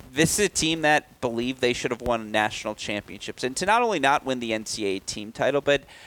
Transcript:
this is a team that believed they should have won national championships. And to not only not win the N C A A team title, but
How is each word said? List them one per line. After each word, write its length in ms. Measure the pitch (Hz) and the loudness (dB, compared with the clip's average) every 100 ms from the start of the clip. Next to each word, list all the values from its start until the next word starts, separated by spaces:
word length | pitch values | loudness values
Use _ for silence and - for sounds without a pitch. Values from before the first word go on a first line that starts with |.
| - | -6
this 280 | 131 160 - | 2 2 4
is 80 | 196 | 0
a 20 | |
team 320 | - 160 165 | 2 0 2
that 400 | 151 151 - - | 4 4 2 -6
believed 400 | 123 117 123 131 | -4 -2 -2 0
they 140 | 123 | 0
should 160 | 117 131 | 2 -2
have 100 | 117 | -2
won 320 | 123 117 107 | -2 -2 0
national 420 | 107 107 - 107 | 0 0 -2 -8
championships. 720 | 107 - 104 - 95 - - | -8 -6 -6 -6 -12 -12 -6
And 100 | 127 131 | -6 -2
to 80 | 190 | 2
not 160 | 226 | 2
only 160 | 240 180 | 2 2
not 260 | 135 143 | 2 2
win 160 | 131 127 | 0 -4
the 140 | 117 | -2
N 100 | 110 | -4
C 220 | 107 - 101 | -4 -4 -2
A 100 | 98 | -4
A 20 | |
team 320 | - - 107 | -6 -10 -8
title, 280 | 127 127 143 | -2 0 2
but 220 | 143 139 - - | 2 2 0 -20